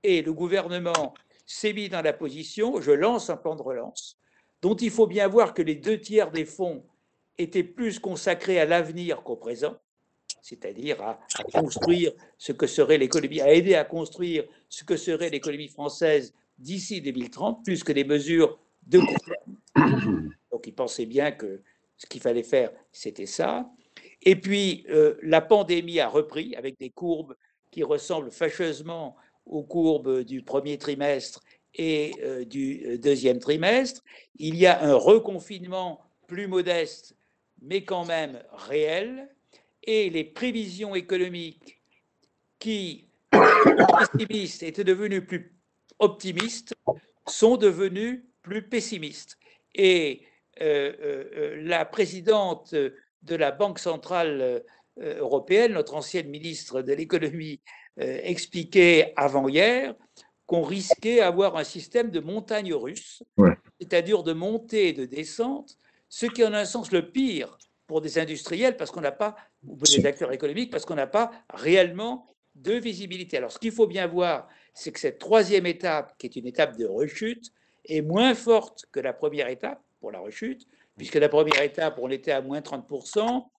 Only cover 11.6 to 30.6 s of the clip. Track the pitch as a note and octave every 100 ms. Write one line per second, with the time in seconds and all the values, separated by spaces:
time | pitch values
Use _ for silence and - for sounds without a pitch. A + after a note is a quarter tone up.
11.6 | D3+ - - F3 E3 - - _ - C3+
12.6 | C3+ - C#3+ D#3 B2+ E3 C3+ D3+ C#3 D#3+
13.6 | F3+ E3+ D3 E3+ D3 - F3 D#3+ D3+ _
14.6 | _ - - D#3+ - D#3+ E3+ D3 D#3 C#3+
15.6 | D3 - C#3+ - E3 D3 B2+ _ _ _
16.6 | C3+ F#3+ F3+ G3 C#3 B2+ A#2+ - G3+ A#2
17.6 | - F3 - C#3 C3+ D3 C#3+ E3 D#3 -
18.6 | _ _ - F3+ - - - - - -
19.6 | _ - D#3 C3+ G#2+ F2 D#2 - _ A#2+
20.6 | - G#2+ B2 - A2+ B2+ D3 C#3 G#2+ G2
21.6 | _ _ _ _ - B2 B2 A#2+ A#2 C3+
22.6 | A#2 - _ - A2+ - G2 - D#3+ -
23.6 | B3+ _ _ - - _ F#3 F#3 F#3 G3+
24.6 | G3 D#3+ - D#3 D3+ D3+ D#3 D#3+ D#3+ G#3
25.6 | E3+ F3 E3+ E3 A#2+ C#3+ D3+ D#3 D#3+ -
26.6 | C3 C3 C3 - F3+ E3+ D3 - _ _
27.6 | _ - D3 D3 - E3 C3 - D#3+ D#3
28.6 | E3 C#3 D#3 E3 D#3 - _ _ - D3+
29.6 | D3 E3+ D#3+ D3+ C3+ C3 A#2+ C3 - C#3